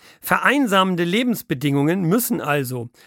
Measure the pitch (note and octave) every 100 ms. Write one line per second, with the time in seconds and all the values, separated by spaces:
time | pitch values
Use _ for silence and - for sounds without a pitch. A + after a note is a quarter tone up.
0 | - - - F#3 F#3+ C#4+ B3 G3 F#3+ F3
1 | F3 G#3 B3+ G3+ - C#3+ C#3+ C#3+ D3 F#3+
2 | E3 A3+ A#3+ F3 B2 D3 B2+ B2+ A#2 -